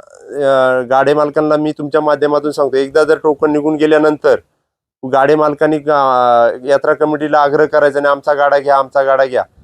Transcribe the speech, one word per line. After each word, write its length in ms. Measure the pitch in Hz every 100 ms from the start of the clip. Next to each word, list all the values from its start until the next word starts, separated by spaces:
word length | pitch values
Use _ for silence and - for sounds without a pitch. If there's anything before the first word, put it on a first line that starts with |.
| - - -
अ, 540 | 127 139 135 131 127
गाडे 320 | 120 131 139
मालकांना 440 | 151 147 143 151 151
मी 140 | 151
तुमच्या 300 | 151 147 151
माध्यमातून 500 | 151 147 147 147 147
सांगतो, 260 | 147 143 131
एकदा 260 | 139 156
जर 140 | 151 156
टोकन 280 | 156 147 151
निघून 240 | 147 147 151
गेल्यानंतर 600 | 151 156 151 294 - 117 - _ _ _ _ _ 131
गाडे 240 | 135 139 156
मालकांनी, 420 | 151 147 156 156
अ, 220 | 143 147 135 127 123 120 117 110 127
यात्रा 280 | 139 151
कमिटीला 460 | 147 151 151 151 151
आग्रह 260 | 143 151 151
करायचा 340 | 151 147 139
आणि 80 | 143
"आमचा 260 | 139 151
गाडा 260 | 147 143 143
घ्या, 180 | 139 139
आमचा 260 | 131 143
गाडा 220 | 135 135 135
घ्या." 180 | 123 95 _